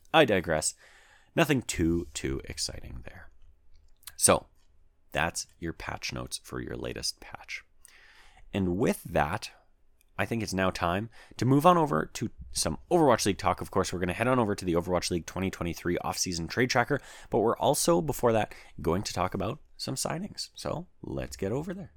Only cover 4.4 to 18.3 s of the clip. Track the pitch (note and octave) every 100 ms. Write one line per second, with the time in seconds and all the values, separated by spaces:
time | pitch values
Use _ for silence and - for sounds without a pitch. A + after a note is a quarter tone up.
4.4 | - _ _ - - _ _ C#2 E2 -
5.4 | - _ E2+ - - - - B1 B1 -
6.4 | - B1+ A#1+ A#1+ B1 - - - - -
7.4 | - - - - - - - - - -
8.4 | - G2+ F#2 F2+ D3+ G#3 - E2+ D2 G#2
9.4 | - - _ _ _ _ _ - G#2 A#2
10.4 | G2+ F#2 F#2+ - E2+ F#2 A#2 - - -
11.4 | A#2+ C#3 D#3+ F3 D3 D#2 - - A2+ -
12.4 | - - - D2 - F3 D3 A2 G#2+ F#2
13.4 | F2+ F2+ F2 G2 F2+ F2+ F2+ F2 A#2 C3
14.4 | G#2+ G2+ F#2 E2 F2 F2 - F2+ - F2+
15.4 | F#2+ - F2 D#2+ F2 F2 - F#2 F#2+ E2
16.4 | E2 - B2+ B2 A#2+ - - - - B2
17.4 | G#2+ - - D3 - E3+ D#3 - A#2+